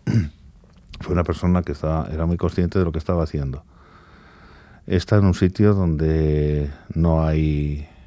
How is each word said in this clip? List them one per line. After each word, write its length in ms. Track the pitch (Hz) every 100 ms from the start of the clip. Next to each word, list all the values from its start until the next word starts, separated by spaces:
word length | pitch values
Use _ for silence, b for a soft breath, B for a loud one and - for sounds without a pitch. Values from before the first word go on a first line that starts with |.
| -
<clears throat> 920 | 110 78 - - - - - - -
fue 140 | -
una 100 | 90
persona 380 | 85 80 90 90
que 100 | 80
estaba, 380 | 73 78 80 -
era 140 | 78 82
muy 100 | 87
consciente 440 | 85 - 87 98
de 40 |
lo 80 | 85
que 80 | 82
estaba 240 | - 87
haciendo. 400 | 80 - 67 - B B B B B B B B B B B B -
Está 320 | 92 - 104
en 80 | 98
un 80 |
sitio 400 | 85 92 - 104
donde 960 | 98 90 76 80 78 78 76 76 76 71 71 B
no 300 | 80 82 80 78
hay, 640 | 78 76 73 73 73 76 B